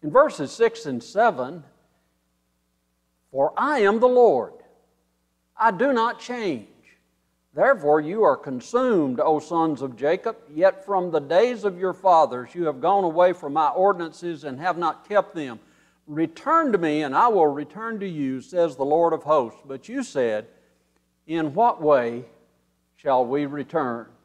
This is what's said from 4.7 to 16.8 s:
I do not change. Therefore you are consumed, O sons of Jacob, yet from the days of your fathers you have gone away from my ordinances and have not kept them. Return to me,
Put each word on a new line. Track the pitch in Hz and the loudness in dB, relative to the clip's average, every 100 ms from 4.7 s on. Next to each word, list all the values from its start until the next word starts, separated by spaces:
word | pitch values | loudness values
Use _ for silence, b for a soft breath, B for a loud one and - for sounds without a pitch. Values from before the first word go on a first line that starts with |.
| _ _ _ _ _ _ _ _ - | _ _ _ _ _ _ _ _ -2
I | 220 | 0
do | 185 262 | 2 0
not | 254 226 233 | 2 0 -4
change. | - 247 214 131 101 _ _ _ _ _ _ _ _ | -10 -8 -6 -6 -10 _ _ _ _ _ _ _ _
Therefore | 139 214 269 147 151 | 0 2 2 4 2
you | 151 208 | 2 2
are | 143 | 2
consumed, | 131 - 127 - 240 254 208 143 123 | 2 -2 -10 -4 0 2 2 0 0
O | 147 151 | 0 0
sons | 143 170 160 143 | -2 -2 0 -2
of | 135 | -8
Jacob, | 117 139 190 226 220 - | -4 -2 -2 -4 -10 -14
yet | 151 190 185 - | 0 0 0 -4
from | 196 180 | -4 -2
the | 160 | -4
days | 139 165 240 240 | 0 2 2 0
of | 202 175 | -6 -4
your | 185 | -6
fathers | 175 190 170 147 123 120 | -2 2 4 4 0 -10
you | 175 | -4
have | 165 135 | -4 -2
gone | 151 202 | 0 2
away | 185 160 180 | 0 2 2
from | 180 151 | 2 -6
my | 147 151 | -2 0
ordinances | 135 190 185 165 156 175 160 | 2 0 0 -4 -10 -12 -10
and | 147 131 | -12 -8
have | 175 170 | -6 -2
not | 170 147 - | -4 -6 -2
kept | 208 185 | -2 -2
them. | 165 139 110 b b b b _ | -6 -10 -12 b b b b _
Return | 151 165 165 - 330 311 | -4 -4 -4 0 2 2
to | |
me, | 202 | 0